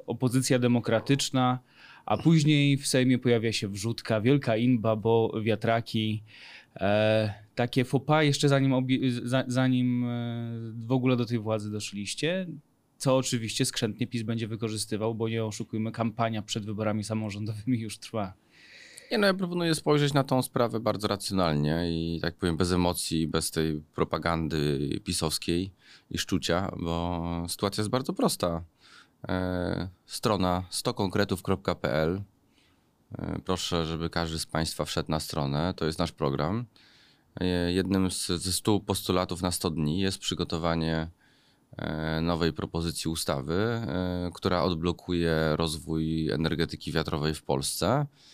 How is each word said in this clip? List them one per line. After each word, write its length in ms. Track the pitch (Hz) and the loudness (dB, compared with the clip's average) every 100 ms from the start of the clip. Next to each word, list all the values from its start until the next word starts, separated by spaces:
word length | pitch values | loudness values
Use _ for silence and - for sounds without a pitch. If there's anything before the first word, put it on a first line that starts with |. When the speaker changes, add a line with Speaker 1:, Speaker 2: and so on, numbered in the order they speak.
| - | -8
Speaker 1:
opozycja 540 | 117 127 127 123 127 | -2 2 2 2 4
demokratyczna, 1000 | 123 120 110 113 - 139 - 131 127 127 _ - - - - | 4 2 2 0 2 0 2 2 2 0 _ -20 -20 -12 -2
a 120 | 107 | 2
później 600 | 160 165 147 151 143 139 | 6 6 6 6 6 4
w 100 | - | 2
Sejmie 300 | 135 127 123 | 4 4 4
pojawia 360 | 123 120 113 | 4 4 2
się 140 | 107 104 | -2 -4
wrzutka, 540 | 98 110 117 - 110 | -4 -4 -4 0 2
wielka 360 | 110 143 131 110 | 4 4 4 2
inba, 380 | 123 123 110 110 | 4 4 2 2
bo 380 | 113 113 113 110 | 4 4 4 0
wiatraki. 840 | 110 104 113 113 113 113 110 107 - - - - - - | 0 2 2 2 0 -2 0 -2 -6 -20 -20 -20 -16 -2
E, 580 | 95 104 107 110 107 98 - - | 2 4 4 4 2 -4 -10 -2
takie 300 | 120 - 120 | 0 0 2
faux 200 | 139 - | 0 2
pas 200 | 151 151 | 4 4
jeszcze 240 | 139 143 | 4 4
zanim 240 | 139 135 | 4 4
obie-, 380 | 131 127 131 131 120 | 2 2 2 2 0
za-, 220 | 120 131 123 | 0 0 2
zanim, 580 | 123 131 127 123 123 120 | 2 4 4 2 0 -2
e, 680 | 120 120 117 117 117 113 113 113 | -4 -4 -6 -6 -8 -8 -8 0
w 40 | |
ogóle 240 | 127 127 123 | 2 2 2
do 100 | 117 | 0
tej 140 | 117 | -2
władzy 320 | 107 110 104 | 0 -2 -2
doszliście, 760 | 104 - 101 101 - 147 185 185 156 - _ _ - | -6 -6 -8 -8 -4 -2 -2 -6 -10 -16 _ _ -4
co 200 | 143 131 | 2 2
oczywiście 480 | 127 123 110 - 131 | 2 -2 -2 -2 -2
skrzętnie 420 | - 113 - 120 | 0 -2 -2 -4
pis 160 | 120 | -4
będzie 240 | 110 113 110 | -2 -4 -4
wykorzystywał, 680 | 107 113 107 104 104 110 110 | -4 -4 -4 -4 -2 -2 -2
bo 140 | 113 | -2
nie 160 | 113 110 | -2 -4
oszukujmy, 460 | 104 113 110 110 | -6 -6 -4 -4
kampania 500 | 117 113 107 113 110 | -2 -4 0 -2 -2
przed 240 | 104 117 104 | -4 -6 -6
wyborami 380 | 104 107 107 | -4 -2 -2
samorządowymi 760 | 107 107 107 101 107 107 127 123 | -2 -4 -4 -6 -6 -6 -2 -2
już 180 | 110 - | -2 -10
trwa. 360 | - 113 98 - _ _ - - - - - | -8 -4 -4 -8 _ _ -20 -20 -20 -18 -4
Speaker 2:
Nie, 60 | 233 | 2
no, 100 | 202 | 2
ja 60 | |
proponuję 420 | 190 180 175 170 156 | 2 -2 0 0 0
spojrzeć 380 | - 147 147 | 4 4 4
na 100 | 143 | 2
tą 180 | 131 131 | 2 2
sprawę 380 | 123 127 117 120 | 0 0 0 0
bardzo 280 | 110 104 104 | 0 0 0
racjonalnie 680 | 101 - 95 87 73 73 80 87 | -2 0 2 4 4 2 2 0
i, 340 | 82 82 82 | 0 -2 -2
tak 140 | 85 - | -4 -2
powiem, 220 | 90 80 | 0 2
bez 140 | 90 | 2
emocji, 560 | 90 87 85 - 82 80 | 4 2 0 -2 0 0
bez 240 | 82 - | 0 -2
tej 300 | - 80 76 76 - | 0 0 -2 -6 -4
propagandy 960 | 80 85 82 82 78 78 73 69 71 - | -2 0 0 0 0 0 0 0 -2 -4
pisowskiej 680 | - 87 80 - - 85 95 - - - - | -4 -2 -2 -2 -2 -2 -2 -10 -20 -20 -10
i 60 | 104 | -6
szczucia, 540 | - 92 - 85 98 - | -2 -2 0 0 0 -6
bo 640 | 85 85 85 87 85 85 85 | -4 -2 -2 -4 -4 -6 -6
sytuacja 340 | - 101 101 | -4 -4 -2
jest 100 | 107 | -2
bardzo 220 | 127 135 | -2 -4
prosta. 500 | 190 240 - 90 85 85 _ - - - _ - | -2 0 0 -2 -2 -8 _ -20 -20 -20 _ -6
E, 640 | 92 92 90 90 90 92 - - | -4 -2 -2 -2 -4 -6 -12 -14
strona 580 | - 120 101 92 90 92 | -4 0 2 2 0 -2
sto 240 | - - | -6 -4
konkretów 500 | 120 98 95 101 95 | -2 -2 0 0 0
kropka 320 | - 95 - 87 | -2 -2 -2 -2
p 180 | 76 | 0
l. 280 | 71 80 95 101 _ _ _ _ _ _ _ - - | 0 0 -2 -6 _ _ _ _ _ _ _ -16 -10
E, 220 | 85 82 - | -6 -6 -4
proszę, 400 | 92 - 87 80 | -4 -2 -2 -2
żeby 240 | 80 82 | -4 -4
każdy 300 | 85 82 80 | -2 -2 -4
z 60 | - | -4
państwa 400 | 78 80 - 78 | -2 -2 -4 -4
wszedł 260 | - 76 | -4 -2
na 80 | 78 | -2
stronę. 540 | - 78 71 71 87 90 | -2 -4 -2 0 -2 -2
To 100 | 80 | -2
jest 140 | 80 | -2
nasz 120 | 85 | -4
program. 540 | - 73 69 76 107 120 _ - - _ _ _ - | -2 -2 0 0 -2 -6 _ -20 -20 _ _ _ -4
E, 360 | 90 90 87 | -2 0 0
jednym 400 | 90 92 98 92 | 0 2 2 0
z, 160 | 87 - | -2 -4
ze 260 | 87 92 | -4 -2
stu 260 | 90 - 101 | -2 2 0
postulatów 600 | - 95 - 92 92 85 | 0 -4 0 0 0 -2
na 100 | 90 | -2
sto 180 | 90 92 | 0 -2
dni 300 | 80 76 85 | 0 0 0
jest 180 | 95 98 | -2 -2
przygotowanie, 920 | - - 87 85 82 82 80 80 80 - _ _ _ _ _ - | -4 -4 -4 -2 0 0 0 0 -4 -10 _ _ _ _ _ -10
e, 440 | 80 78 80 80 | -6 -4 -2 -2
nowej 320 | 85 82 82 | 0 2 0
propozycji 580 | 76 - 85 82 76 80 | -2 -6 -4 -4 -4 -4
ustawy, 420 | 80 - 73 67 | -4 -2 -4 -2
e, 800 | 87 110 117 104 85 90 90 87 | -2 0 -2 -4 -4 -2 -2 -6
która 300 | - 101 90 | -4 0 2
odblokuje 720 | 80 82 87 82 - 87 85 80 80 78 | 0 0 -2 -2 -2 0 2 2 2 2
rozwój 760 | 82 78 78 80 80 80 78 | 0 -2 -4 -2 0 0 0
energetyki 600 | 71 80 76 80 - - | 0 0 0 -2 -4 -4
wiatrowej 420 | 76 76 82 76 | -2 -2 0 -2
w 100 | 78 | -2
Polsce, 600 | - 67 69 - 87 135 143 _ - | -2 -2 -2 -2 2 2 0 _ -20